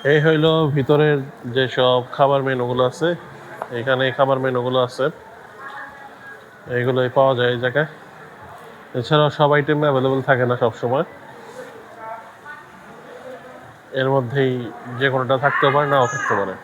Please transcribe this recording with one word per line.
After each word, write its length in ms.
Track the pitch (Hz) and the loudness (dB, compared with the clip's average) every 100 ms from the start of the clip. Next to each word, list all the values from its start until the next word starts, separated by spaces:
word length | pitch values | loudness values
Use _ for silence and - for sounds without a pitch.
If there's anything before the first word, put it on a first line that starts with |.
এই 180 | 135 147 | 4 4
হইল 460 | 156 156 160 160 156 | 4 4 4 4 2
ভিতরের 500 | 143 127 147 151 147 135 - 123 | 0 2 4 4 2 -2 -10 -6
যেসব 580 | 120 131 - 127 127 120 | -2 -2 2 2 2 -2
খাবার 320 | - 139 139 | 2 2 4
মেনুগুলো 400 | 135 127 123 123 127 | 0 -2 -2 0 0
আছে, 300 | 127 160 170 - - - - - | 0 -2 -2 -8 -18 -18 -14 -10
এখানে 400 | 123 117 131 131 | -6 -2 0 0
খাবার 280 | 120 139 135 | 2 2 2
মেনুগুলো 440 | 131 127 123 127 | 0 0 0 0
আছে, 260 | 123 - 135 - - - - - - - - - - - - - - - - | 0 0 -4 -4 -18 -20 -20 -18 -16 -16 -16 -18 -20 -20 -20 -20 -20 -20 -6
এইগুলোই 420 | 123 123 127 127 | -2 0 0 0
পাওয়া 260 | 131 135 123 | 2 2 4
যায় 140 | 123 | 0
এই 100 | 123 | 0
জায়গায়। 260 | 127 143 156 - - - - - - - - - - | -2 0 -2 -6 -20 -20 -20 -20 -20 -20 -20 -20 -10
এছাড়াও 360 | 131 117 151 147 | -8 0 4 2
সব 240 | - 147 | 4 4
আইটেম 280 | 147 143 151 | 4 2 2
অ্যাভেলেবল 400 | 151 135 131 135 | 2 2 2 0
থাকে 240 | 131 131 123 | 2 2 2
না 120 | 123 | 2
সব 160 | 120 110 | 0 0
সময়, 280 | 123 131 180 - - - - - - - - 233 220 226 - - - - - 190 202 - - - 127 127 254 - - - - | -2 -2 -2 -8 -20 -20 -18 -18 -18 -18 -20 -16 -14 -14 -16 -20 -18 -18 -18 -20 -20 -20 -20 -18 -18 -18 -18 -20 -20 -20 -8
এর 180 | 135 131 | -2 0
মধ্যেই 640 | 135 120 139 131 127 117 - 127 123 | 0 0 0 0 0 -6 -12 -14 -2
যে 100 | 135 | 0
কোনোটা 280 | 131 123 135 | 0 0 0
থাকতে 320 | 143 - 143 | 0 2 2
পারে, 180 | 139 147 | 2 2
নাও 200 | 143 123 | 2 2
থাকতে 280 | 127 - 107 | -2 -2 -2
পারে। 180 | 95 92 | -2 -8